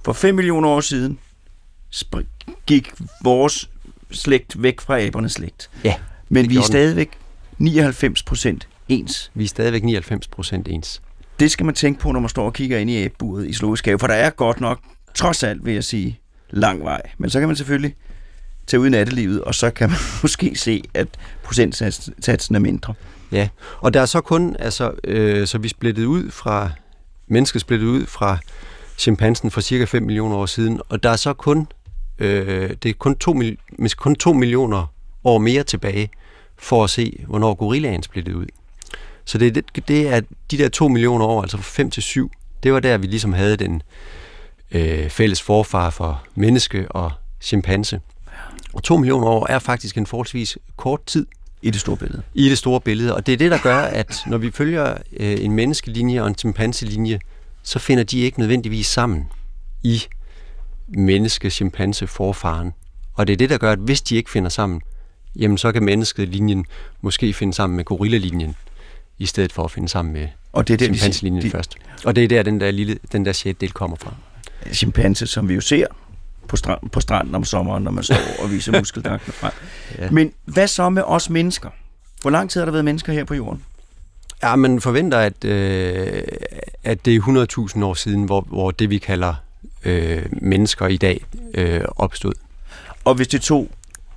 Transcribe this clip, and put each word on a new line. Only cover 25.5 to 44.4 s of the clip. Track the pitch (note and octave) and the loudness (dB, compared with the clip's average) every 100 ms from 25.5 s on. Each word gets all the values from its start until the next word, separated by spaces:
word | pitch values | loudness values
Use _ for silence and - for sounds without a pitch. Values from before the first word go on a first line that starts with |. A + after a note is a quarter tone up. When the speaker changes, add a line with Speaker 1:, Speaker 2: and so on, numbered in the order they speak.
| A2+ | -2
Speaker 2:
vi | G#2+ | -4
splittede | - A#2 A2 A#2 | -2 -2 0 2
ud | F3 - | 0 -2
fra, | - A#2 G#2 G2 D#2 - - - - - | -6 -2 -2 -2 -6 -14 -20 -20 -18 0
mennesket | A2 C#3 A#2+ | 2 4 0
splittede | - A#2 A2+ | 0 2 2
ud | C3 - | 0 -2
fra | - G2 F2+ - - - - - - | -2 0 0 -4 -14 -18 -18 -14 -6
chimpansen | A#2 G2+ A2 A#2+ A2+ | -4 0 2 2 -2
for | A2 | -2
cirka | - B2+ | -2 0
fem | A#2 A#2+ | 0 0
millioner | A2 G#2+ A2 G2+ | 0 -2 -2 -2
år | G2 | -2
siden, | - A2+ A#2 - | 0 0 -2 -4
og | A2+ | 0
der | A#2 | 2
er | A#2 | 2
så | C#3+ | 0
kun, | C#3 D3 D3+ D3+ - - - - - | -2 2 2 0 -8 -14 -10 -8 -2
øh, | G#2 G2+ F#2+ F#2+ F#2+ - | 0 0 0 -2 -4 -4
det | A2+ | -4
er | G#2+ | 0
kun | C#3 C#3 | 0 2
to | - | 2
mil-, | D3 A2+ G#2+ - - A2 - | 2 0 -4 -12 -4 -2 0
kun | C3 D3 | 2 4
to | F3 | 4
millioner | D3 B2 A#2+ B2+ G2 E2 - - - | 4 4 4 2 0 -2 -8 -18 -2
år | B2+ A2+ | 4 6
mere | A2 C3+ | 6 2
tilbage, | C#3+ F#2+ G2+ G2 G#2 - - - - - | 2 -2 -2 -2 -4 -6 -20 -20 -20 -18
for | - A#2 | 2 4
at | G#2 | 4
se, | - A#2 - - | 2 -2 -4 -4
hvornår | G#2+ A2 | 0 2
gorillaen | F#2+ G#2 C3+ D3+ F2 | 2 0 0 0 -2
splittede | - F#2+ F2 F2+ | -4 -8 -6 -6
ud. | F2 - - - - - - - | -8 -12 -20 -20 -18 -16 -16 -16
Så | - A2 | -4 2
det, | A#2+ | 4
det, | A#2+ - - - | 4 -2 -4 0
det | D3 D3 | 2 4
er | A#2+ - - - | 2 0 -8 -4
de | C#3+ | 0
der | C#3 | 2
to | - D3+ | 4 4
millioner | A#2+ A#2+ A#2+ | 4 4 4
år, | A2 A2+ | 2 2
altså | F#2 G2+ | -2 -6
fra | G2 - | -4 -2
fem | C3 | -2
til | - | -2
syv, | - - B2+ - - - | -4 -2 -4 -6 -16 -2
det | C3 | 2
var | C3+ | 4
der, | B2+ A2 | 4 2
vi | F#2+ | 0
ligesom | A2 G#2+ | -2 0
havde | F2+ G2+ G#2 | 2 4 2
den, | F#2+ E2+ - - - - - - | 0 -4 -6 -14 -16 -16 -18 -20